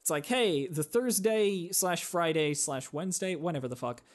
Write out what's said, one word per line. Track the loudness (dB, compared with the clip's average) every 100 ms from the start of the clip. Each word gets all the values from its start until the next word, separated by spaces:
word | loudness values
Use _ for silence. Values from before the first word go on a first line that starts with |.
it's | -2
like, | -2 0
hey, | 2 4 2 0
the | -4
Thursday | 0 0 2 2 2 4 2 0 -2
slash | 0 0 -2
Friday | -2 0 2 2 2
slash | 0 -2 -4 -6
Wednesday, | -6 -4 -2 -2
whenever | -2 -2 -2 -4
the | -4
fuck, | -6 -6 -14